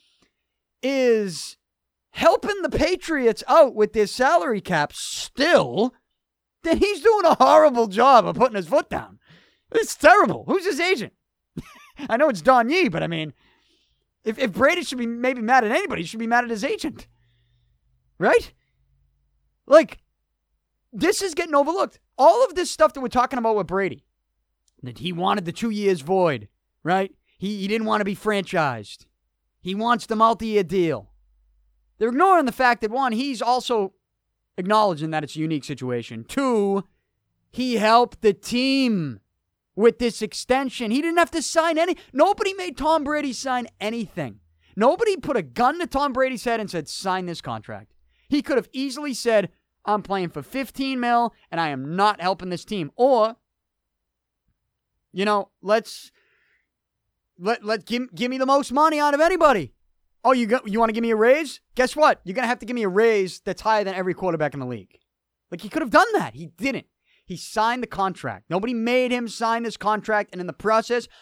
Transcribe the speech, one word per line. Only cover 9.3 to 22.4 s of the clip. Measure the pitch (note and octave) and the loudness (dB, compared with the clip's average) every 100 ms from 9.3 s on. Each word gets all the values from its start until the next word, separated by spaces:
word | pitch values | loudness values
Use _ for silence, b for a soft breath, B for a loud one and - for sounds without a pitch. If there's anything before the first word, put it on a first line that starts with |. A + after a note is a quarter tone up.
| b b b b | b b b b
It's | - - - | -2 -2 2
terrible. | D4 G4 A3+ B2+ B2+ | 6 6 6 0 -4
Who's | F4+ | -2
his | F4+ C#4+ | -2 -2
agent? | E4+ F4 F#3+ - _ _ _ - | 0 -2 -4 -14 _ _ _ -16
<laughs> | C6+ C6+ C6+ - C#4+ | -16 -20 -20 -16 -4
I | A3+ | 0
know | D#4 | 2
it's | G3+ | 2
Don | D#3 C4 A#3 | 4 4 4
Yee, | F4 D#4+ | 2 0
but | D#3+ | -2
I | D#3+ | -4
mean, | E3 D#3 - _ _ _ _ _ _ _ _ | -6 -8 -12 _ _ _ _ _ _ _ _
if, | - A3+ | -8 -4
if | B3+ | -4
Brady | F3 C4+ F4 | 2 2 2
should | C#4+ B3+ | -4 -6
be | A#3 | -6
maybe | A#3 B3+ B3+ | -4 -4 -4
mad | A3 C4 | 2 2
at | G#3+ | 2
anybody, | C#4 F#4+ A#3 | 0 -2 -6
he | E3+ | -8
should | A3 | -8
be | A3+ | 0
mad | A#3+ | 0
at | A#3+ | 0
his | A3+ | -4
agent. | C4+ G#4+ D#4 - - _ _ _ _ _ _ _ _ _ _ - | -4 -4 -6 -10 -18 _ _ _ _ _ _ _ _ _ _ -4
Right? | F#3 A#4 - _ _ _ _ _ _ _ _ _ _ _ - | 2 2 0 _ _ _ _ _ _ _ _ _ _ _ 4
Like, | C#4+ C4+ - _ _ _ _ _ _ _ _ _ | 6 6 -2 _ _ _ _ _ _ _ _ _
this | G#3+ D#4+ G#4 | -2 0 0
is | F#4+ | -4
getting | D4+ E4+ | -4 0
overlooked. | D4 C#4+ F#4+ F4+ - _ - | 2 2 0 -4 -6 _ 4
All | C#4 G#4 | 6 6